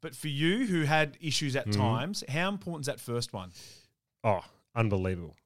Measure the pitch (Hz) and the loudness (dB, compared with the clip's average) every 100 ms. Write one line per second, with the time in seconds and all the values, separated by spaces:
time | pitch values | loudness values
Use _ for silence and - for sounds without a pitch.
0 | 156 131 156 139 160 208 247 175 147 156 | -14 -8 -6 0 2 2 2 2 4 4
1 | 151 - 160 127 147 131 107 104 101 113 | 4 -2 -2 0 0 0 2 2 4 2
2 | 151 208 - 143 185 202 180 165 139 - | -2 -6 -4 -2 -2 -2 -6 -6 -4 -6
3 | - 120 120 104 90 - - - _ _ | -4 -4 -4 -6 -10 -14 -20 -20 _ _
4 | _ _ 113 95 - _ _ 117 113 98 | _ _ 2 2 -2 _ _ 0 2 2
5 | 92 90 82 - | 0 -2 -6 -14